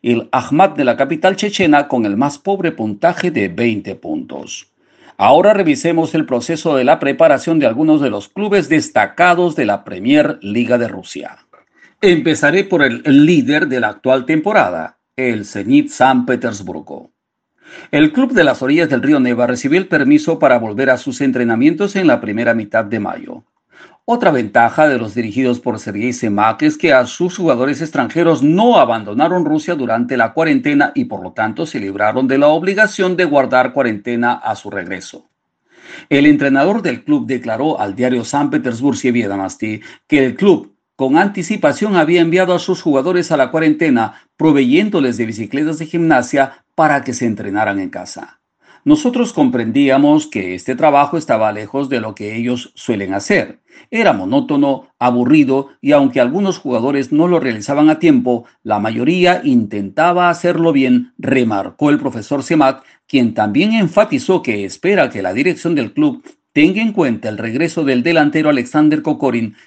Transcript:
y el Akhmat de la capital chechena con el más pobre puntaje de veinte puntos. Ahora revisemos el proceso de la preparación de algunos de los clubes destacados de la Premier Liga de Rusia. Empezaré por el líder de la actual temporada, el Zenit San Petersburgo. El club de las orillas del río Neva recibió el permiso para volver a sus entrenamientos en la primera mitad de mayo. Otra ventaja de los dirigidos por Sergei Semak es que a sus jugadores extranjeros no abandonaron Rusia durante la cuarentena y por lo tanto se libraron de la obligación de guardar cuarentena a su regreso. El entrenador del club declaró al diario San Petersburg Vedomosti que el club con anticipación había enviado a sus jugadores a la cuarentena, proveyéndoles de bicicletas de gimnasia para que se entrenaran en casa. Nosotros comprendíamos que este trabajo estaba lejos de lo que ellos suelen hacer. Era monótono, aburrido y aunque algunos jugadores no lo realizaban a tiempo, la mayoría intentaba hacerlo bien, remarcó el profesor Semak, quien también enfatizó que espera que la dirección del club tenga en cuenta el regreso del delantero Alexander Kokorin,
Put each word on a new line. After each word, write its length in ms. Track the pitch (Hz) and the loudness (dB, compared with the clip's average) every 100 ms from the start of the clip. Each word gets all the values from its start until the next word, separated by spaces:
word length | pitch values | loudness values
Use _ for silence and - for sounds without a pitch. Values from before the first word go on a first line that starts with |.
y 120 | 120 | -2
el 160 | 117 - | -2 0
Akhmat 440 | 127 - 147 - 151 | -4 0 2 2 2
de 80 | 123 | -2
la 120 | 117 | 0
capital 380 | 139 160 185 190 | -2 0 0 0
chechena 520 | 208 202 170 147 147 | -6 0 2 2 2
con 180 | 123 107 | -2 -2
el 120 | 101 | -2
más 220 | 143 - | -2 -4
pobre 320 | 196 196 175 | -6 -2 -4
puntaje 580 | - 110 104 170 175 180 | -4 -8 -2 -2 0 -4
de 200 | 135 95 | -2 -4
veinte 440 | 87 120 104 104 | -2 -2 -2 -8
puntos. 800 | - 80 76 62 67 67 - _ _ _ _ - - | -14 -8 -8 -8 -16 -16 -18 _ _ _ _ -18 0
Ahora 360 | 104 151 202 | 4 6 6
revisemos 640 | 202 165 135 165 170 160 160 | 4 2 0 0 -2 -2 -4
el 100 | 151 | -2
proceso 500 | 131 160 160 165 135 | -4 -4 -4 0 2
de 100 | 131 | 2
la 120 | 131 | 2
preparación 640 | 139 131 160 135 170 160 | 0 2 2 2 0 0
de 80 | 123 | 0
algunos 340 | 113 156 151 | 0 2 2
de 80 | 135 | 2
los 200 | 104 - | -4 -10
clubes 380 | 190 208 202 135 | -6 0 0 2
destacados 880 | 156 - 113 101 - 180 175 175 151 | 0 2 0 0 2 2 4 0 0
de 100 | 110 | -2
la 180 | 101 | -2
Premier 560 | - 92 113 151 - - | -6 -6 2 4 2 -2
Liga 380 | 101 113 117 123 | -6 -4 0 0
de 80 | 113 | -2
Rusia. 580 | 95 - 73 - - _ _ _ _ _ - | -8 -14 -16 -16 -20 _ _ _ _ _ 0
Empezaré 640 | 202 165 139 147 147 185 | 2 4 2 0 2 0
por 180 | 196 165 | 0 0
el 220 | 135 117 | 0 0
líder 640 | 151 139 156 160 120 151 151 | 4 6 6 4 2 0 0
de 140 | 127 | -2
la 80 | 107 | -4
actual 360 | 101 127 131 123 | -4 0 0 0
temporada, 720 | 156 196 214 98 82 80 _ _ - | -2 0 0 0 -2 -10 _ _ -6
el 300 | 127 107 101 | -4 -4 -8
Zenit 440 | 104 98 143 147 | -8 2 2 2
San 360 | - 131 127 123 | 2 2 2 0
Petersburgo. 840 | - 117 98 90 82 - - - _ _ _ _ _ - - - | -2 -4 -8 -12 -12 -14 -18 -20 _ _ _ _ _ -20 -20 -4
El 220 | 147 156 | 2 2
club 180 | 240 262 | 2 0
de 140 | 226 147 | 2 2
las 160 | 120 | 2
orillas 260 | 131 156 160 | 0 2 2
del 160 | 123 | 0
río 160 | 135 147 | 2 2
Neva 260 | 123 120 123 | 2 0 -2
recibió 320 | 123 135 170 | -2 0 0
el 120 | 190 | 0
permiso 500 | 156 135 147 - 160 | 0 4 2 2 0
para 180 | 143 120 | 2 2
volver 320 | 110 104 139 | 0 -2 0
a 80 | 123 | 0
sus 220 | 139 123 | -2 -4
entrenamientos 800 | 135 123 117 113 147 165 202 196 | -2 0 0 2 2 2 -2 0
en 100 | 165 | 2
la 140 | 120 | 0
primera 320 | 104 107 117 | -2 -2 -2
mitad 320 | 113 101 113 104 | -2 -2 -4 -4
de 160 | 110 | -6
mayo. 420 | 95 82 - - _ _ _ _ - _ - | -6 -8 -14 -18 _ _ _ _ -20 _ -4
Otra 260 | 240 202 | 2 2
ventaja 560 | 135 107 120 117 - 151 | 2 0 2 2 4 2
de 100 | 123 | 2
los 180 | 110 113 | -4 -6
dirigidos 440 | 110 123 127 120 | -4 -2 -2 -2
por 180 | 123 107 | -4 -6
Sergei 360 | 113 101 123 | -8 -6 -6
Semak 480 | 123 110 101 110 110 | -4 -4 0 0 2
es 160 | 151 151 | -2 0
que 160 | 170 | 2
a 120 | 131 117 | 4 2
sus 300 | - 175 190 | -4 -6 -2
jugadores 460 | 165 120 135 139 | -2 0 -2 -4
extranjeros 600 | 160 147 113 165 165 135 | -6 -4 -4 0 2 2
no 380 | 147 180 240 202 | 2 4 4 4
abandonaron 640 | 120 113 104 110 170 180 | 4 0 -4 -2 0 0
Rusia 320 | 147 156 180 160 | 0 -2 -2 -4
durante 400 | 120 113 123 127 | -2 -2 -2 0
la 160 | 113 | 0
cuarentena 640 | 160 165 135 147 143 139 139 | 0 0 0 0 0 0 -2
y 100 | 120 | -6
por 160 | 101 | -8
lo 120 | 90 | -12
tanto 320 | 110 110 110 165 | -6 -6 -6 -8
se 160 | 127 | -8
libraron 440 | 98 101 107 127 131 | -8 -2 -2 0 0
de 120 | 135 | 2
la 100 | 147 | 4
obligación 720 | 160 180 202 214 - 185 180 | 2 0 0 0 0 -2 0
de 80 | 170 | 2
guardar 480 | 139 127 127 127 | 2 2 2 0
cuarentena 580 | 139 120 104 120 120 120 | 0 -2 -4 -6 -2 -2
a 240 | - 113 107 | -2 -6 -8
su 160 | 104 | -10
regreso. 580 | 98 87 92 - - _ _ _ _ _ _ - - - | -12 -10 -12 -14 -20 _ _ _ _ _ _ -20 -18 -2
El 180 | 143 147 | 2 4
entrenador 560 | 143 139 139 165 220 | 4 2 2 2 0
del 220 | 175 120 | -4 -6
club 240 | - 147 113 | -2 -2 -2
declaró 540 | 127 120 110 151 - | -6 -4 -4 -2 -2
al 140 | 101 98 | -6 -2
diario 280 | 123 123 | -2 -2
San 260 | 113 143 147 | -2 -2 0
Petersburg 480 | 151 123 113 143 120 127 | -2 -4 -2 -2 0 0
Vedomosti 720 | 120 101 98 95 - 107 107 - - - | 0 -2 -4 -6 -6 -8 -8 -14 -18 -2
que 180 | 147 131 | 2 2
el 100 | - | 2
club 360 | 196 - - _ _ - | 2 2 0 _ _ -4
con 220 | 131 160 | 0 2
anticipación 800 | 202 202 165 208 - 139 208 185 | 2 -2 -6 0 0 0 0 0
había 260 | 151 175 | 2 2
enviado 340 | 165 180 180 175 | 2 2 2 0
a 40 | |
sus 220 | 185 175 | -2 -4
jugadores 500 | 165 135 160 180 165 | 0 0 0 -2 0
a 60 | 151 | 0
la 140 | 127 | 0
cuarentena, 720 | 160 160 151 160 120 107 - _ - | 2 0 2 2 0 -2 -6 _ 0
proveyéndoles 800 | 156 143 123 160 214 185 131 110 | 2 4 4 2 2 0 -2 -2
de 100 | 113 | -6
bicicletas 500 | 107 104 135 151 156 | -6 -6 -4 -4 -6
de 80 | 156 | -6
gimnasia 800 | 170 165 131 123 143 - - _ | -2 0 0 0 0 -2 -4 _
para 300 | - 156 139 | 0 2 0
que 100 | 127 | -4
se 120 | 120 117 | -4 -4
entrenaran 540 | 104 101 104 104 98 | -4 -6 -4 -2 -4
en 100 | 90 | -8
casa. 500 | 87 90 - - _ _ _ _ _ | -10 -14 -18 -20 _ _ _ _ _
Nosotros 500 | 143 151 247 247 226 | 2 2 2 -2 -2
comprendíamos 960 | - 131 123 113 131 135 135 147 151 151 | 0 0 0 -2 0 2 4 4 2 0
que 280 | 107 92 90 | -8 -6 -8
este 200 | - 127 | -8 0
trabajo 420 | 151 143 143 165 | 2 2 2 -2
estaba 340 | - 110 110 | -2 0 0
lejos 380 | 107 104 139 135 | -4 -8 -8 -4
de 100 | 123 | -6
lo 160 | 110 101 | -6 -10
que 200 | 104 113 | -10 -6
ellos 360 | 120 120 - | -4 -6 -8
suelen 400 | - - 104 95 | -14 -6 -4 -4
hacer. 460 | 101 - 190 - - _ - - | -6 -2 -2 -2 -12 _ -20 -8
Era 220 | 226 202 | 0 0
monótono, 720 | 104 92 139 123 143 139 131 - - | 0 0 -2 0 0 0 -2 -8 -2
aburrido 720 | 123 120 123 151 139 135 135 _ | 0 0 4 4 4 0 -4 _
y 100 | 139 | 2
aunque 280 | 147 135 127 | 2 2 2
algunos 380 | 123 180 196 - | 0 0 -2 -4
jugadores 540 | 135 120 131 143 127 | -4 -2 -2 -2 0
no 160 | 147 175 | 0 2
lo 120 | 165 | 2
realizaban 500 | 131 110 101 143 156 | 0 -6 -4 2 2
a 100 | 156 | 4
tiempo, 460 | 165 127 123 120 - _ | 2 2 2 -4 -6 _
la 160 | 110 104 | -4 -2
mayoría 600 | 110 113 135 180 175 180 | -2 -2 -2 2 2 2
intentaba 840 | 147 123 104 104 98 151 175 175 175 | 2 2 0 -6 -6 0 0 2 0
hacerlo 420 | 165 175 165 165 | 0 -2 0 2
bien, 420 | 139 127 123 123 - | 2 2 2 0 -8
remarcó 720 | 135 131 117 101 98 - 147 | -2 0 0 -2 -6 -2 0
el 100 | 147 | 0
profesor 420 | 135 123 - 143 | -2 -8 -6 -6
Semak, 420 | - 160 135 131 _ _ - | -2 2 2 0 _ _ -4
quien 260 | 139 117 | 0 0
también 400 | - 107 117 214 | 0 0 0 2
enfatizó 680 | 226 170 208 - 131 - 180 | 2 2 2 2 0 0 -2
que 240 | 147 101 98 | 0 -6 -6
espera 440 | - 180 196 131 | -4 0 2 0
que 120 | 101 | -2
la 120 | 92 | -4
dirección 420 | 107 175 156 170 147 | -2 -2 -2 -2 -2
del 180 | 110 | -2
club 300 | 143 151 120 - _ _ | 0 -2 -2 -16 _ _
tenga 280 | 143 165 196 | 2 2 2
en 120 | 226 | -2
cuenta 360 | 208 139 104 110 | 0 -2 -2 -6
el 80 | 104 | -8
regreso 460 | 113 123 165 170 | -6 -4 -4 -2
del 200 | 139 127 | 0 0
delantero 460 | 160 165 147 156 156 | 2 2 2 0 0
Alexander 520 | 135 123 151 151 151 | 0 0 2 2 2
Kokorin, 540 | 156 - 131 117 110 - | -2 -2 -2 -2 -6 -10